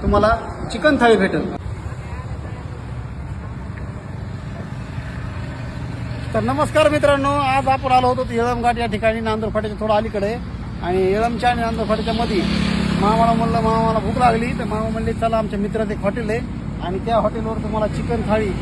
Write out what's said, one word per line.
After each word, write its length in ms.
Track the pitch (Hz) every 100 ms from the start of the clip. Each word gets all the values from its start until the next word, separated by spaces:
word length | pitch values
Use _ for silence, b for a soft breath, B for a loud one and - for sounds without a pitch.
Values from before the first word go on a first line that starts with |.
तुम्हाला 340 | 196 208 214 226 - - -
चिकन 240 | 226 202 262
थाळी 160 | 233 214
भेटेल. 420 | 196 156 - - - - - - - - - - - - - - - - - - - - - - - - - - - - - - - - - - - - - - - - - - - - - - - - -
तर 60 | 220
नमस्कार 500 | 220 277 285 302 302
मित्रांनो, 400 | 294 285 277 277
आज 380 | 285 277 269 269
आपण 240 | 262 269
आलो 160 | 254 254
होतो 140 | 254 254
येळम 300 | 233 240 240
घाट 160 | 233 233
या 80 | 233
ठिकाणी, 340 | 202 220 226
नांदूर 300 | 220 220 220
फाट्याच्या 300 | 214 214 208
थोडं 140 | 214
अलीकडे. 420 | 214 220 214 202 233 - - - -
आणि 180 | 170 185
येळमच्या 480 | 185 202 233 233 247
आणि 120 | 240
नांदूर 240 | 226 226 214
फाट्याच्या 280 | 220 220
मध्ये 280 | 226 233 208 156 - - - - -
मामाला 320 | 196 226 233
म्हणलं, 280 | 233 226 233
"मामा, 280 | 220 226 226
मला 100 | 320
भूक 180 | 226 226
लागली." 420 | 247 226 240 -
तर 40 |
मामा 260 | 220 214 220
म्हणले, 240 | 226 226
"चला, 240 | 226 226 226
आमच्या 220 | 214 202
मित्राचं 320 | 202 220 208
एक 60 | -
हॉटेल 320 | 196 220 214
आहे 100 | 226 240 - - -
आणि 160 | 175 190
त्या 180 | 226 233
हॉटेलवर 400 | 214 226 220 220
तुम्हाला 300 | 214 214 214
चिकन 340 | - 226 233
थाळी 260 | 190 214 208 175